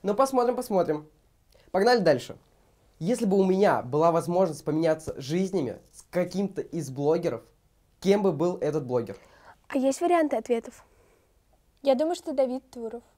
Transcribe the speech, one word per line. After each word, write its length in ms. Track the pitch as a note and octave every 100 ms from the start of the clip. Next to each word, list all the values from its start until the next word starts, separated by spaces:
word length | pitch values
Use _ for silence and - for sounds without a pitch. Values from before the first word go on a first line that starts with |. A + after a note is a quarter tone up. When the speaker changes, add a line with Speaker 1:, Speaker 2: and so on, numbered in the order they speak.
Speaker 1:
Ну, 120 | F#3+ G#3
посмотрим, 400 | C4+ C4 A#3+ B3
посмотрим. 520 | B3+ G3 E3 D3+ D3+ _ _ _ _ _ _
Погнали 280 | F#3+ A3 B3
дальше. 380 | E3+ B2+ - - _ _ _ _ _ _
Если 260 | E3 A#3+ A3
бы 120 | G3
у 60 | F#3+
меня 380 | F#3+ G3 B2
была 280 | B2 C#3+ E3
возможность 540 | E3 D#3+ F3 F#3+ D3+ -
поменяться 480 | D#3 E3 D#3 - -
жизнями 580 | C3 F3 F#3+ F#3 B2+ G2+ _
с 100 | - -
каким-то 520 | F3+ F3+ F#3 G3 F#3+
из 280 | - E3 C3+
блогеров, 540 | C3 C#3+ E3 E3 A2+ - _ _ _ _ _
кем 240 | F#3+ G3+
бы 80 | F#3+
был 260 | C#3+ E3+ F3+
этот 280 | D3 D3+ B2+
блогер? 320 | B2 G#2+ G2 - - - - _
Speaker 2:
А 100 | C#4
есть 240 | C4 C4+
варианты 340 | F4 F4 D4+ A#3
ответов? 480 | A3+ A3+ A#3+ - _ _ _ _ _ _ _ _ _ _
Speaker 3:
Я 100 | C#4 C4
думаю, 200 | D#4 F4
что 180 | -
Давид 340 | C#4 C4 B3+ _
Туров. 320 | B3 A3+ A#3 _